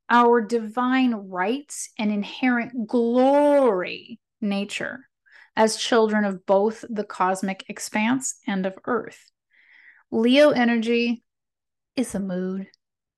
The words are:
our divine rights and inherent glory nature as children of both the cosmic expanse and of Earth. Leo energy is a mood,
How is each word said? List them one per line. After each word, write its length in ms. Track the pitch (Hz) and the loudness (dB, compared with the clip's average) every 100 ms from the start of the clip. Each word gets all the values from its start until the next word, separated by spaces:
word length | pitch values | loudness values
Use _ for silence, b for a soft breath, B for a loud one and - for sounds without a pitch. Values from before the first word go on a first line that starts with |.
| - | 0
our 320 | 240 240 240 | 4 6 4
divine 760 | 208 233 220 233 247 262 254 | 2 -4 -4 -4 0 2 2
rights 760 | 220 196 180 190 269 - - - - | -2 -6 -4 -2 -4 -8 -14 -14 -4
and 140 | 214 | -2
inherent 760 | 208 196 - 254 240 233 247 202 | -2 -6 -4 -2 0 -4 -8 -2
glory 1300 | 247 233 247 262 285 294 285 254 185 170 180 - 226 _ _ | 0 2 2 4 4 4 4 4 2 -4 -8 -14 -20 _ _
nature 680 | 208 196 202 - - - - _ b b b - | -4 -4 -6 -8 -8 -10 -18 _ b b b 0
as 200 | 220 - | 2 0
children 480 | - 233 220 214 | 0 2 4 2
of 220 | 202 185 - | 0 -4 2
both 400 | 196 214 214 - | 2 2 -2 -8
the 140 | 214 | -8
cosmic 640 | 208 - 202 190 196 190 - | -8 -2 -2 0 -4 -6 -12
expanse 680 | 202 - 214 220 262 - - - | -14 -8 -2 -2 -2 -4 -8 -6
and 180 | 190 190 | -4 -4
of 80 | 190 - | -6 -4
Earth. 440 | 240 - - _ _ _ b b b b b _ | -4 -6 -16 _ _ _ b b b b b _
Leo 420 | 226 233 269 302 | 0 4 6 6
energy 720 | 247 233 233 226 233 240 233 _ _ _ _ _ _ _ - | 4 2 0 0 0 0 -4 _ _ _ _ _ _ _ -6
is 180 | 233 196 | -4 -6
a 40 | |
mood, 480 | 196 180 185 190 190 _ _ _ _ | -6 -4 -4 -6 -10 _ _ _ _